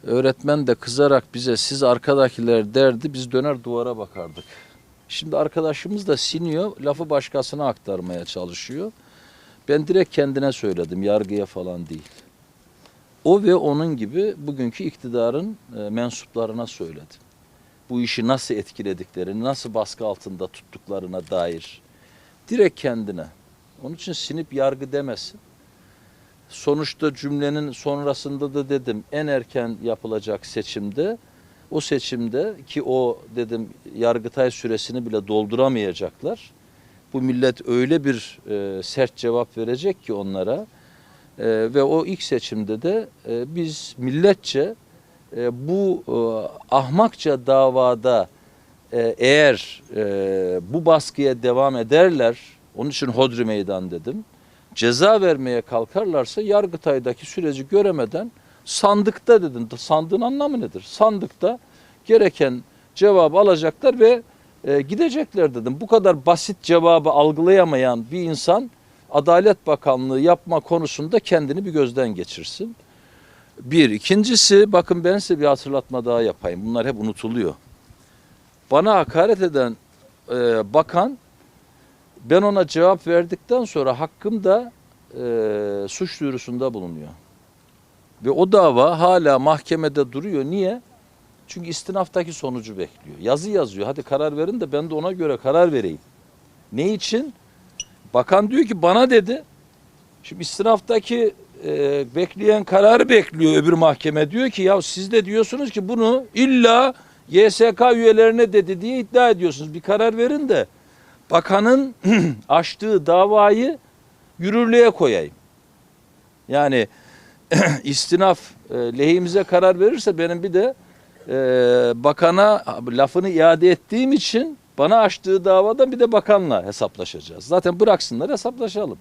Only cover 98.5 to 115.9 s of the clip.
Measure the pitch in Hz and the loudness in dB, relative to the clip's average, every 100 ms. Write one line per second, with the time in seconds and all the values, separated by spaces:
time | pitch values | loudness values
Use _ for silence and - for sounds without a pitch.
98.5 | 262 247 202 170 202 254 240 190 262 302 | 0 0 2 2 4 6 4 2 -8 -10
99.5 | _ _ _ _ _ _ _ - 180 165 | _ _ _ _ _ _ _ -20 -12 -12
100.5 | - 226 214 - 226 - 240 226 - - | -2 2 2 2 -2 0 -2 -2 -2 -20
101.5 | - 156 151 139 143 131 131 180 - 208 | -14 -8 -2 -2 -2 -4 -4 -6 0 2
102.5 | 214 196 190 202 240 254 233 - 160 160 | 2 4 6 8 6 6 4 4 2 4
103.5 | 151 151 170 160 143 160 151 151 208 262 | 4 4 4 4 4 -2 0 -2 0 -2
104.5 | 202 185 196 - - 190 226 190 214 220 | 0 2 2 0 -10 0 0 0 -2 -2
105.5 | 254 277 214 190 233 226 254 247 - 262 | -2 -6 -6 -6 0 2 0 -2 0 2
106.5 | 254 233 233 262 254 _ _ - 160 214 | 6 6 6 4 -2 _ _ 0 6 6
107.5 | - 226 196 247 233 226 220 226 226 226 | 6 2 6 4 6 6 6 6 6 4
108.5 | 202 175 185 214 262 214 247 247 202 175 | 4 2 -4 -4 -6 0 4 4 4 0
109.5 | 135 156 156 175 208 226 220 240 294 277 | -4 -10 -12 -4 0 0 0 -2 0 0
110.5 | 175 104 _ _ _ _ _ _ 170 - | 0 -2 _ _ _ _ _ _ -2 2
111.5 | 196 214 262 269 233 185 214 170 113 - | 2 4 4 2 -4 2 2 2 -4 2
112.5 | 147 170 - 214 202 151 175 196 214 208 | 2 2 -6 -2 0 4 4 4 6 4
113.5 | 214 262 311 _ _ _ _ _ _ 180 | 4 0 -4 _ _ _ _ _ _ -2
114.5 | 220 233 240 233 226 156 98 76 - _ | 0 4 6 6 6 0 0 -4 -12 _
115.5 | _ _ _ _ | _ _ _ _